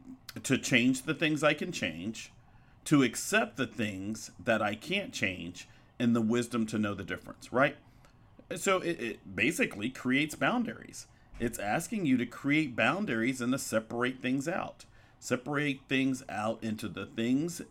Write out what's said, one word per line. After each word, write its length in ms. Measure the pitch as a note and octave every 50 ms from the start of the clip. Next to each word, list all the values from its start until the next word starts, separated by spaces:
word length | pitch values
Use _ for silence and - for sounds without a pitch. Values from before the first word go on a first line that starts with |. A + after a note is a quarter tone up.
| - - - - - - - - -
to 140 | - C3+ A2+
change 440 | - - - A#2 A#2+ B2+ C3 B2+ -
the 120 | - D#3
things 280 | - F3 D3+ D#3 C#3+ D#3
I 120 | D3 D3
can 160 | D3+ - F3+
change, 600 | - - - F2+ D#2 D#2+ F2 G#2+ A2+ - - - - - - - - - - - - - -
to 160 | - D#3 C#3+
accept 560 | C3 A#2+ - - - - G3 G#3+ A#3+ A3 -
the 80 | - B2+
things 640 | A#2 - - A2+ G#2 G2 F#2+ F#2+ G2+ A2 A2 - - - - F2+
that 180 | - A2+ A2
I 140 | G#2+ G2+ G#2
can't 360 | G#2+ - D3 F#3 G3+ F#3+ -
change, 560 | - - A2+ G2 F#2 F2 F2 E2+ - - - - - - - - _
and 180 | - B2 A#2+ A#2
the 60 | A#2+
wisdom 460 | A2+ G#2+ A#2+ B2 A#2+ A#2+ - A#2 A2
to 100 | G#2+ A#2
know 160 | G#2+ G#2+ G#2 G2+
the 100 | F#2 G2
difference," 480 | F2 F#2+ F2 - G#2+ G#2+ - - -
right? 240 | - B2 C#3 D3 - - - - - - - - - - - - - - - - -
So 220 | F#3 - - - C4+
it, 200 | - E3+ E3+ -
it 340 | A#2 A2+ - - - F#2+ F#2+
basically 540 | F2+ G#2+ C#3 - - - - - G2 G#2 B2+
creates 460 | C3 - - B2+ B2+ C#3 D3+ D3+ -
boundaries. 720 | - C3 D3 G#3+ B3+ A3+ - - - - - - - - - - - - - - -
It's 180 | A#2 A#2+ A#2
asking 480 | - G2+ G#2 A2 D3+ E3+ - A#3+ G#3 F#3
you 120 | C#3+ C3
to 80 | A#2 B2
create 480 | B2 - - - C#3+ C#3+ D#3 D#3 C3+ A#2+
boundaries 680 | G#2+ A2 A#2+ D3+ F#3+ G#3+ - B2 A2+ A2+ B2+ C3+ B2
and 100 | A#2+ A#2+ C3
to 40 |
separate 640 | C3 - - - A2 A2 - A#2+ A#2 B2 B2 B2+ -
things 260 | - B2+ C3 C#3 C3
out. 380 | E3 F3+ - - - - - - - - - - - - -
Separate 600 | - - B2+ B2 - D3 D3 C#3 D3 D3 C#3 C#3 - -
things 320 | C3+ C3 C3+ C3+ C3 B2+ - -
out 340 | E2+ G#2 G#2 A2+ A2+ - -
into 240 | A2+ G#2+ G#2+ -
the 200 | G2 E2 F2+ G2
things 560 | - - - A#2 A#2 B2+ C#3 D#3 F3 E3 - E3+ -